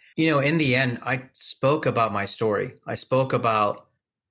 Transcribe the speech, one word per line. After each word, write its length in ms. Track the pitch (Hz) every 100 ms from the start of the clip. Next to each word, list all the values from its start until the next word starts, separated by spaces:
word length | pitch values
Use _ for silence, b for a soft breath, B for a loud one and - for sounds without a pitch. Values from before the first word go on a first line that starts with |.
| b -
You 140 | 160
know, 100 | 147
in 180 | 139 165
the 180 | 143 123
end, 220 | 131 117
I 280 | 120 131 -
spoke 540 | - - - 135 156 143
about 260 | 120 110
my 140 | 101 101
story. 480 | - 110 101 98 - -
I 80 |
spoke 380 | 120 - 131 131
about 540 | 123 117 110 104 - _ _ _ _ _